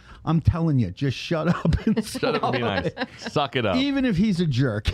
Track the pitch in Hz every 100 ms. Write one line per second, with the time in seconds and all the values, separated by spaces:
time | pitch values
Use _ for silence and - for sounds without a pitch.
0 | - - 147 165 - 165 165 135 92 -
1 | 135 - - 165 160 - 170 - 226 220
2 | 214 262 269 220 247 254 226 202 269 -
3 | 254 - 226 - 143 131 107 254 285 277
4 | 254 165 220 170 170 120 139 104 -